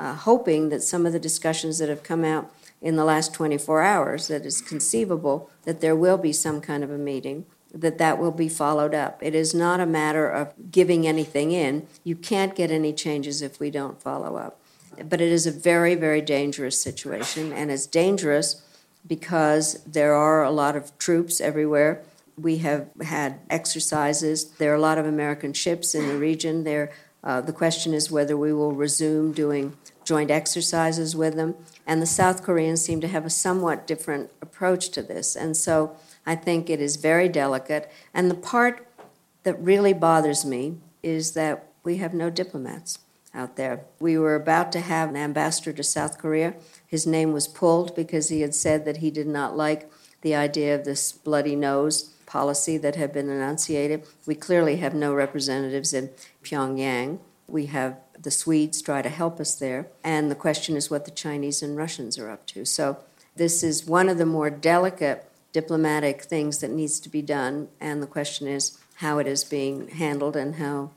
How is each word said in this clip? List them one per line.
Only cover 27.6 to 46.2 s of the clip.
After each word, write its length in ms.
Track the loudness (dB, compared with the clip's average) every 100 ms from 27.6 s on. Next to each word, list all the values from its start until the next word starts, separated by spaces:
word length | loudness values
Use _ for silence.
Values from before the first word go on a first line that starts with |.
| 0 0 0
is 160 | 0 0
whether 260 | 0 0 2
we 160 | 0
will 200 | 2 0
resume 580 | 0 -2 0 2 2 0
doing 460 | 0 0 0 -2 -8 -20 _
joint 300 | -2 0 2
exercises 840 | 2 0 -2 0 2 2 0 -2
with 220 | 0 0 0
them. 180 | -2 -4 -12 -14 -2
And 160 | 0
the 40 | 2
South 360 | 4 4 2
Koreans 400 | 2 2 2 0
seem 180 | 0 -2
to 80 | -2
have 160 | -4
a 60 | -2
somewhat 560 | -2 0 2 2 -2 -2
different 440 | -6 -2 -4 -6 -14
approach 480 | -18 -2 0 2 0
to 120 | -6
this. 340 | -8 -6 -4 -4
And 200 | -2 -2
so 360 | 2 2 2 -4 -20 -12 -4
I 80 |
think 340 | -2 0 0 0
it 120 | -2
is 160 | -2 0
very 320 | 4 4 4
delicate. 600 | 2 0 0 -2 -4 -4 -18 -8
And 160 | 0 2
the 60 |
part 500 | 0 -2 2 2 0 -14 _ -20 _ _ _
that 180 | -4 -2
really 300 | 4 6 6
bothers 520 | 6 6 6 4 0
me 340 | -2 -2 -4 -8 -16 _
is 280 | -4 -2 -2
that 360 | -2 -2 -2 -8 _
we 140 | -4 -4
have 160 | -2
no 160 | -2 -2
diplomats, 680 | -2 -6 -6 -8 -10 -12 -12 _ _ _ -12
out 180 | -10 -6
there. 240 | -6 -6 -10 -4
We 180 | 2 4
were 160 | 4
about 380 | 2 4 2 2
to 80 | -4
have 280 | -2 -2 0
an 80 | -2
ambassador 560 | -4 -2 0 -2 -6
to 100 | -6
South 340 | -4 -2 -4
Korea. 360 | -4